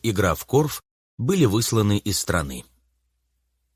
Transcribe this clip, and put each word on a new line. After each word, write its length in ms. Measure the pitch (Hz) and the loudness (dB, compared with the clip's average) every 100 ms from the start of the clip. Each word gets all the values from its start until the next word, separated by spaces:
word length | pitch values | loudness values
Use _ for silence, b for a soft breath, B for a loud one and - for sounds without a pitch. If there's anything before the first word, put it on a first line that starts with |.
и 100 | 113 | -2
граф 320 | 98 92 78 | 0 0 0
Корф 360 | - 131 151 - - _ _ - | 0 0 0 -4 -16 _ _ -6
были 260 | 120 190 | -2 2
высланы 540 | 131 104 117 113 104 104 | 2 2 0 2 2 2
из 220 | - 95 | 0 -4
страны. 440 | - 87 71 64 - _ _ _ _ _ _ _ _ _ _ | -2 -2 -2 -8 -16 _ _ _ _ _ _ _ _ _ _